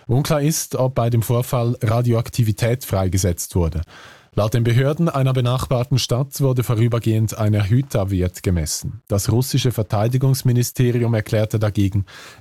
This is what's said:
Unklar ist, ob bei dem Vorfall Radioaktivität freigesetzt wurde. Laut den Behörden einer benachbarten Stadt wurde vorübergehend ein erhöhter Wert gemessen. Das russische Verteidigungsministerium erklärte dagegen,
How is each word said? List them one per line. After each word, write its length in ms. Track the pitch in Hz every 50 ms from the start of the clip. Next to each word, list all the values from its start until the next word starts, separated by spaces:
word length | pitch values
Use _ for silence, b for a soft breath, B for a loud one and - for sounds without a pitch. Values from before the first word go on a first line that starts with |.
| B
Unklar 340 | B 117 131 147 - 160 147
ist, 360 | 139 151 160 - - - -
ob 180 | 127 127 127 131
bei 160 | - 117 117
dem 100 | 120 117
Vorfall 560 | 107 - 120 120 123 - - 123 117 120 120 - -
Radioaktivität 1040 | 107 113 120 123 120 113 113 117 - - - 117 107 104 - 120 113 117 - -
freigesetzt 680 | - - 95 95 92 87 95 90 92 85 - - - -
wurde. 280 | 95 85 80 78 80 78 B B B B B B B B B B
Laut 200 | - 101 110 123
den 80 | 120 117
Behörden 460 | 117 117 123 135 139 160 156 170 165
einer 240 | - 139 131 131 127
benachbarten 680 | 131 123 120 127 131 - - 135 120 123 - 135 123
Stadt 420 | - - 127 120 143 139 - -
wurde 220 | 143 135 127 123 117
vorübergehend 760 | - 123 107 117 120 117 117 110 110 110 110 110 104 -
ein 180 | - 110 104 107
erhöhter 580 | 104 101 92 117 127 139 - - 120 95 98 98
Wert 320 | 92 90 90 - - -
gemessen. 580 | 101 90 85 78 76 - - - - - 107 - _
Das 240 | 104 98 - - 107
russische 400 | 117 131 - - 131 - 131 110
Verteidigungsministerium 1400 | - 107 - - 104 107 120 127 127 135 135 135 131 - 127 120 123 120 - - - 127 120 117 123 117 113 117
erklärte 440 | 107 104 - - 107 107 107 - 110
dagegen, 460 | 110 104 98 107 98 95 98 101 95 B B B B B B B